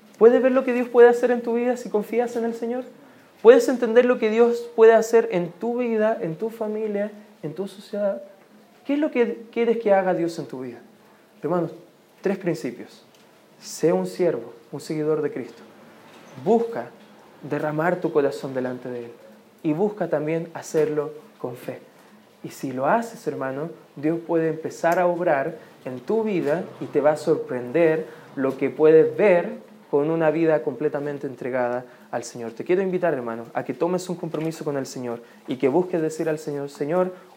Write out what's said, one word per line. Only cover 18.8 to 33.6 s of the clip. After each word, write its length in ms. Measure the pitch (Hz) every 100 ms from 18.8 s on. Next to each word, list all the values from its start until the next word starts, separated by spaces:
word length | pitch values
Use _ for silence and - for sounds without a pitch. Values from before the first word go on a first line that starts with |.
| 127
de 160 | 123
Él. 80 | 120 - - - _ _
Y 120 | 165
busca 340 | 151 202 208 170
también 400 | 151 151 165 165
hacerlo 580 | - - 160 151 151 147 - - -
con 180 | 127 127
fe. 220 | - 123 - - - - _ _
Y 60 | -
si 240 | - 139
lo 140 | 127 139
haces, 380 | 220 226 - -
hermano, 420 | 135 131 135 160 160 - -
Dios 220 | 147 165 165
puede 220 | 165 160
empezar 500 | 156 - - 170 180
a 80 | 180
obrar 520 | 170 175 143 143 - - -
en 160 | 135 127
tu 240 | - 220
vida 400 | 220 185 139 160 - -
y 60 | 139
te 140 | 147
va 120 | 143
a 40 | 151
sorprender 880 | - 147 - 127 123 147 165 156 - - -
lo 220 | - 131 127
que 140 | 135
puedes 460 | - 156 160 156 -
ver 340 | 202 175 190 - - - -
con 200 | 147 147
una 200 | 165 156
vida 320 | 151 165 151
completamente 640 | 151 123 151 147 147 143 143
entregada 580 | 123 131 127 123 123 123 - -
al 140 | 123
Señor. 280 | 117 123 117
Te 120 | 113
quiero 160 | 135 180
invitar, 320 | 190 180 175
hermano, 340 | 139 120 113 117
a 80 | -